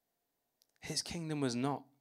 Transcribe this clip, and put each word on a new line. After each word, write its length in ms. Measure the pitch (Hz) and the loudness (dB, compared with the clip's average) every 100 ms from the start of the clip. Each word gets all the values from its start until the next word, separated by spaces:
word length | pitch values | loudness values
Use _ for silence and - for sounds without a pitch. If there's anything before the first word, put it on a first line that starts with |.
| _ _ _ _ _ _ _ _ | _ _ _ _ _ _ _ _
His 220 | - 151 | -6 -4
kingdom 400 | - 175 160 151 | -4 -4 -2 2
was 140 | 135 | 2
not 300 | 120 139 131 - _ | 2 2 0 -4 _